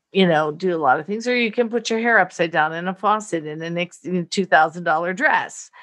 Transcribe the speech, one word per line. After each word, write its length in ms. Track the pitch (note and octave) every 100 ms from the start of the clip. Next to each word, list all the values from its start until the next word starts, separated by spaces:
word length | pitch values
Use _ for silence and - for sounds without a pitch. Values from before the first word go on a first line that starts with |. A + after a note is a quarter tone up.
| _
you 140 | F#3+ F3+
know, 240 | D#3 D#3
do 220 | D#3 F#3 E3
a 20 |
lot 220 | C#3 C#3+
of 60 | D3+
things, 220 | G#3+ A#3+
or 80 | B3
you 160 | A3+
can 160 | A#3 A3+
put 200 | A#3 A3+
your 100 | A3+
hair 180 | A#3 A3
upside 340 | F3+ - E3+
down 200 | D#3+ D#3
in 140 | E3 F3+
a 60 |
faucet 520 | F3+ G#3 G#3+ G#3+ E3 D3+
in 160 | D#3
an 160 | E3 E3+
ex-, 260 | F3 -
in 120 | E3+ F3+
a 80 |
two 220 | E3+ - F3+
thousand 380 | E3 D#3+ F3
dollar 300 | E3+ D#3 F3
dress. 560 | F#3 D4 F#3+ A2 - - -